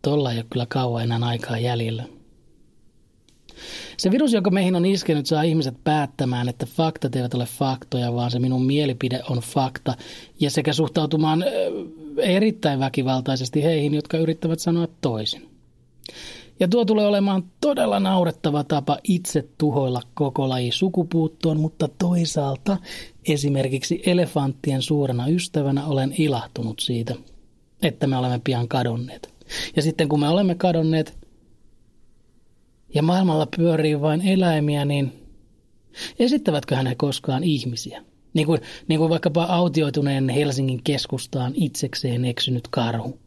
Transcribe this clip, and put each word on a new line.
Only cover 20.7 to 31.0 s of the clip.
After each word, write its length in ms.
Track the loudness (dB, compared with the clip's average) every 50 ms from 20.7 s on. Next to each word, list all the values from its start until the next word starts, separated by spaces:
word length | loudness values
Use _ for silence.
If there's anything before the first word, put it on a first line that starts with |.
sukupuuttoon, 880 | 0 0 0 0 0 0 -2 0 0 0 0 0 -2 _ -2 0 2 2
mutta 300 | 0 -2 -2 -2 -4 -4 -2
toisaalta 800 | -2 0 2 2 2 0 0 0 -2 -2 -2 -4 -4 -2 -2 -2 -2 -4 -10 -14 -14 -16 -18 -20 -6 -2
esimerkiksi 720 | 0 0 2 2 0 0 0 0 0 -2 -4 -2 -4 -4 0 0
elefanttien 760 | 2 2 2 2 2 0 0 0 0 -2 -2 -2 -2 -2 -2
suurena 460 | 0 0 0 0 0 0 -2 -2 0
ystävänä 580 | 0 0 0 -2 -2 -2 -2 0 2 0 0 0
olen 280 | 0 0 0 0 0 0
ilahtunut 640 | 0 0 2 0 -2 -4 -6 -8 -6 -6 -6 -6 -4
siitä, 360 | -4 -4 -2 -2 -2 -4 -6 -8 -10 -20 -20 -20 -20 -20 _ _ _ _ _ _
että 260 | -2 -2 0 0 0
me 100 | 0 0
olemme 240 | 0 0 0 -2 -2 0
pian 240 | -2 0 0 -2
kadonneet. 680 | -2 -2 0 0 0 -2 -4 -6 -8 -12 -18 -20 -20 -20 _ -16 -12 -10 -8 -8 -2 -2
Ja 60 | 0
sitten 280 | 0 0 0 0 0 2
kun 100 | 2 2
me 100 | 2 2
olemme 260 | 4 4 4 2 2
kadonneet 640 | 2 2 2 2 2 2 2 2 2